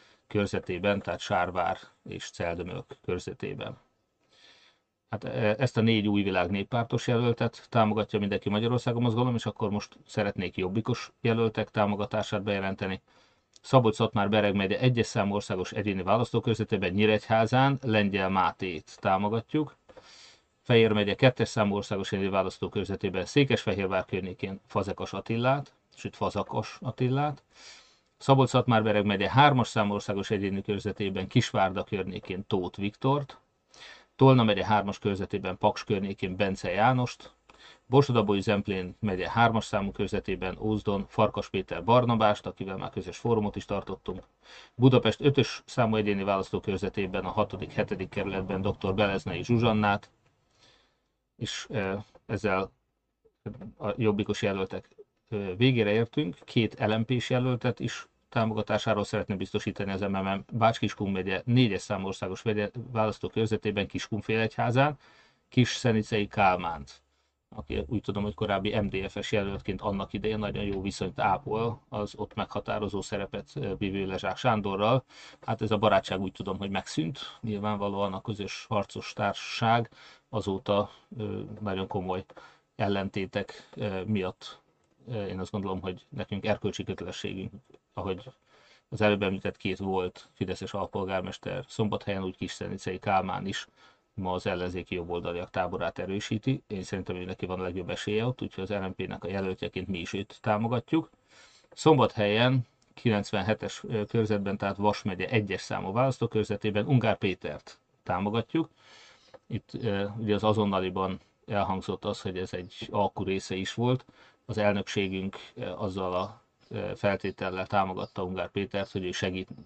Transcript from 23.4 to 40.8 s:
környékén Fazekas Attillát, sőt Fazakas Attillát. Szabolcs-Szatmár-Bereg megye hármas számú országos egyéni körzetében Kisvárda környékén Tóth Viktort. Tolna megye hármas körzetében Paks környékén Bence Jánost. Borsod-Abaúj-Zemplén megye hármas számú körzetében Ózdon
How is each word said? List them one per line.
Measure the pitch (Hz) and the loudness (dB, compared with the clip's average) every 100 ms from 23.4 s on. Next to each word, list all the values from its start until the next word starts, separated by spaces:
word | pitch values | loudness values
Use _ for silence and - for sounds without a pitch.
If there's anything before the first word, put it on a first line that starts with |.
| 135 - - 98 95 92 - | 4 2 0 0 0 0 -2
környékén | 95 92 90 98 95 - | -4 -4 -6 -8 -8 -4
Fazekas | 104 92 92 92 | -2 -2 -4 -6
Attillát, | 98 - 113 123 143 139 _ _ - | -6 -4 0 0 0 -4 _ _ -12
sőt | 98 - | -10 -4
Fazakas | 95 98 - - 104 - | -2 -2 -4 -4 -6 -8
Attillát. | 123 - 127 135 147 143 _ - - - - _ _ - | -8 -2 0 0 -2 -4 _ -20 -20 -20 -20 _ _ -2
Szabolcs-Szatmár-Bereg | - 135 131 127 127 113 110 104 101 | 4 6 6 4 4 4 4 4 4
megye | 98 95 | 2 4
hármas | 123 147 131 113 | 8 8 6 2
számú | 117 101 | 2 0
országos | 101 - 101 98 | 0 -2 -2 0
egyéni | 104 98 98 | 0 0 -2
körzetében | 98 101 104 - 101 95 95 | -2 -2 -2 -2 -2 -2 2
Kisvárda | - - 110 95 92 | 2 4 2 2 0
környékén | - 101 95 92 - 92 - | -4 -4 -4 -8 -8 -8 -2
Tóth | 101 90 - | -2 -2 -4
Viktort. | 101 - 135 143 139 - _ _ _ - - - _ - | -6 -2 0 0 -2 -14 _ _ _ -20 -20 -20 _ 6
Tolna | 135 131 | 8 8
megye | 110 101 90 | 6 4 4
hármas | 107 98 95 | 2 2 -2
körzetében | 104 98 95 101 95 90 | -2 -2 -2 -4 -4 0
Paks | 104 - | 0 2
környékén | - 101 98 98 95 92 | -2 -2 -2 -4 -4 0
Bence | 98 95 92 | 0 0 -2
Jánost. | 92 117 127 123 - - _ _ - - - - | 2 4 4 0 -6 -18 _ _ -20 -20 -20 4
Borsod-Abaúj-Zemplén | 131 139 120 104 101 95 101 98 95 90 - | 6 6 4 4 2 2 0 0 -2 -4 -4
megye | 107 92 85 | -2 -2 0
hármas | 113 117 110 - | 4 4 4 0
számú | 104 98 | 0 0
körzetében | - 98 98 - 90 92 87 | -2 -2 -2 -2 -4 -4 -2
Ózdon | 107 107 | -2 0